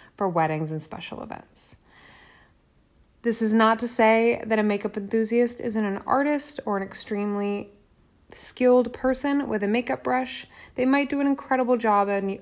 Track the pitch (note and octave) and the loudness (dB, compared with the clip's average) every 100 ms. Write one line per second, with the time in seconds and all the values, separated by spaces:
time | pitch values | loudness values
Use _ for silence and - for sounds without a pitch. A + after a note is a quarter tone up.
0 | - - G3 E3+ D#3+ D#3 D#3 D#3 - - | -16 -4 -2 0 0 0 -4 -6 -8 -12
1 | - - - - - - - - _ - | -12 -12 -12 -14 -16 -14 -14 -16 _ -20
2 | - - - - _ _ _ _ _ _ | -20 -20 -20 -20 _ _ _ _ _ _
3 | _ _ A#3 A3+ A3 A3+ A3 A3+ A#3 - | _ _ -4 0 2 4 4 2 0 4
4 | A3 A3+ A#3 A#3 A3 G#3+ G#3 G3+ G#3 G#3+ | 4 6 4 0 0 0 2 0 -4 -6
5 | G3+ A3+ A3 A#3 A#3+ A#3+ A#3+ G#3+ G#3 G3 | -4 -2 0 2 0 -2 -4 -2 -2 -2
6 | - C4+ D4 D4 - - - G3+ G3 - | 0 0 2 0 -4 -6 -4 -4 -4 -10
7 | - G#3 G#3 G3+ G3+ G3+ G#3 - _ _ | -6 -4 -2 -2 -2 -4 -8 -18 _ _
8 | _ _ _ - - - B3 B3 A#3+ B3 | _ _ _ -10 -8 2 4 6 4 -2
9 | C4 B3 C#4+ C#4+ C4+ G#3+ G3+ A#3 B3 B3+ | -2 0 0 -2 -2 -2 0 0 -2 -4
10 | B3+ B3+ B3+ - - - - - B3+ C#4+ | -2 -2 -4 -10 -16 -20 -10 -2 2 2
11 | C#4 C#4+ C#4 C4+ - C4 B3 B3 A3 G3+ | 2 0 0 0 0 0 2 2 4 2
12 | G3+ G3+ G3 G3 | 2 0 -2 -6